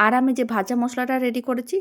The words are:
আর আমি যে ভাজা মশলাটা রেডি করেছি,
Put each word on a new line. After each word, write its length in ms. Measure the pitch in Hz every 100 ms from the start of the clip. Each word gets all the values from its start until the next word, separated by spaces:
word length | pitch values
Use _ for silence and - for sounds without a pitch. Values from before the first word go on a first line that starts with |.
আর 80 | 214 254
আমি 120 | 262 254
যে 60 |
ভাজা 300 | 233 220 190 247
মশলাটা 400 | 247 247 254 262
রেডি 240 | 247 240 247
করেছি, 280 | 247 247 381